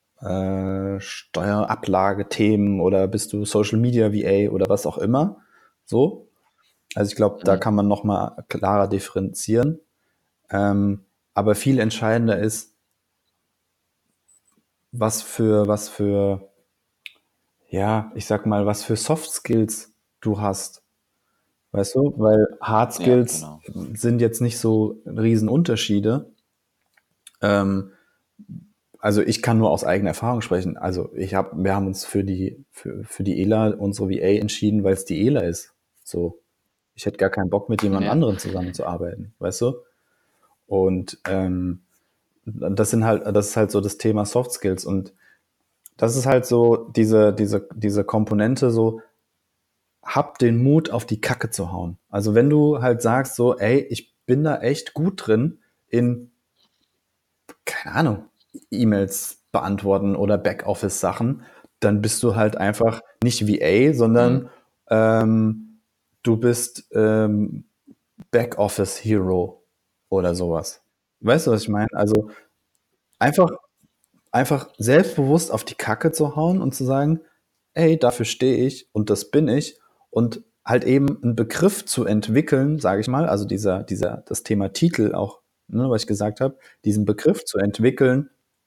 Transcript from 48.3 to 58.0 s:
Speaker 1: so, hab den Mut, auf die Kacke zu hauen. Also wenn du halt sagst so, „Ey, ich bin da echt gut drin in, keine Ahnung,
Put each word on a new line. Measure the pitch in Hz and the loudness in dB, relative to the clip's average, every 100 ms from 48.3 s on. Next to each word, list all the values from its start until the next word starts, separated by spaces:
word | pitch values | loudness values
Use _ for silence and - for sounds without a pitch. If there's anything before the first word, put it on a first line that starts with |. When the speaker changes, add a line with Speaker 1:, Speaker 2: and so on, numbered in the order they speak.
| 104 110 131 127 | 0 0 2 2
Speaker 1:
so, | 113 113 110 - _ _ _ _ _ _ _ _ _ | 2 0 -2 -12 _ _ _ _ _ _ _ _ _
hab | - 135 147 - | -4 -2 -2 0
den | 120 117 | 2 4
Mut, | 131 156 156 | 4 4 2
auf | 117 - | -4 -4
die | 110 | -4
Kacke | - 123 110 | -4 -4 -6
zu | - 85 | -6 -6
hauen. | 87 85 85 _ | -6 -10 -12 _
Also | 101 107 | -4 2
wenn | 110 139 | 4 6
du | 151 147 143 | 6 4 2
halt | 127 113 | 0 2
sagst | 117 127 131 - | 2 0 0 0
so, | 120 - | 2 2
„Ey, | 107 135 | 2 2
ich | - 117 - _ - | 0 -8 -10 _ -2
bin | 131 | 0
da | 156 139 | 0 -2
echt | 117 143 - | -2 -4 -6
gut | - 175 190 | -4 -4 -2
drin | - 110 147 - _ _ _ | 0 2 0 -4 _ _ _
in, | 120 120 120 120 _ _ _ _ _ _ _ _ _ _ _ - - | 0 0 -2 -8 _ _ _ _ _ _ _ _ _ _ _ -20 -16
keine | - - - | -12 -10 -6
Ahnung, | 117 | 0